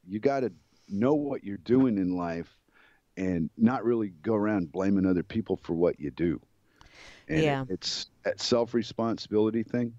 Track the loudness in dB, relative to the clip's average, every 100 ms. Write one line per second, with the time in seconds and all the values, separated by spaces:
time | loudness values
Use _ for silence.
0 | -6 0 0 2 -2 -6 _ _ -8 0
1 | 2 2 0 -6 -8 -10 2 4 4 2
2 | 0 -2 -4 -6 -10 _ _ _ _ _
3 | _ -4 -2 0 -2 2 2 2 0 0
4 | -2 -6 0 2 2 0 -2 -2 0 2
5 | 2 2 0 -6 -4 -6 -4 0 0 0
6 | -8 -2 -2 -2 _ _ _ _ -20 -20
7 | -20 -20 -4 0 0 0 -4 -6 -6 -8
8 | -10 _ -6 -4 0 2 2 -2 -2 -4
9 | -4 -4 -2 2 2 0 -2 -4 -4